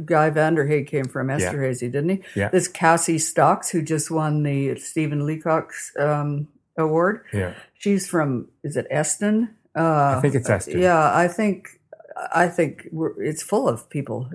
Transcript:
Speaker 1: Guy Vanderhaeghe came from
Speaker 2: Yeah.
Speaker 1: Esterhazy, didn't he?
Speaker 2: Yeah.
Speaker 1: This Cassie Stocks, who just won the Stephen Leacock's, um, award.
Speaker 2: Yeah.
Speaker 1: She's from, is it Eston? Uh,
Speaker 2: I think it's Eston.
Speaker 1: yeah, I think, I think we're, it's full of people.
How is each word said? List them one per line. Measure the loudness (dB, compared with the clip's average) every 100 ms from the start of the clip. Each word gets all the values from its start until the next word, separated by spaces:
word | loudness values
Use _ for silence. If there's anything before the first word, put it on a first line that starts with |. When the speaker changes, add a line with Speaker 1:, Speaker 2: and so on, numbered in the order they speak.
| 0
Speaker 1:
Guy | 2 4
Vanderhaeghe | 4 2 2 2 0 0
came | -4 -4
from | -4 -4
Speaker 2:
Yeah. | -2
Speaker 1:
Esterhazy, | -2 -2 -2 -4 -4
didn't | -2 -2
he? | -4 -4 -4
Speaker 2:
Yeah. | 0
Speaker 1:
This | 0 0
Cassie | 2 4 4 2 -2
Stocks, | 0 4 4 4 0
who | -4
just | -2 -4 -2
won | -2 0 0
the | 0 0 -2 -4
Stephen | -6 -4 -2 -2 -2
Leacock's, | -4 0 0 -2 -12 -12 -2
um, | 0 0 -2 -4 -6 _ _ -2
award. | 0 2 0 -2 -4
Speaker 2:
Yeah. | -4 -4 -6 -20 _
Speaker 1:
She's | 0 0 0
from, | 0 0 -2 -6 _
is | -6 -6
it | -4
Eston? | -2 -2 -2 0 0 0 -6 _ -2
Uh, | 2 4 4 4
Speaker 2:
I |
think | 2 0
it's | 2
Eston. | 0 0 2
Speaker 1:
yeah, | 4 6 4 4
I | 2
think, | 2 0 -2 -8 -20 _ -20 -18 -12 -4
I | 2 2
think | 2 -2 -2 -12
we're, | -6 -6 -4
it's | -6 -6
full | -2 0 0
of | -2 -6
people. | -8 -6 -8 -8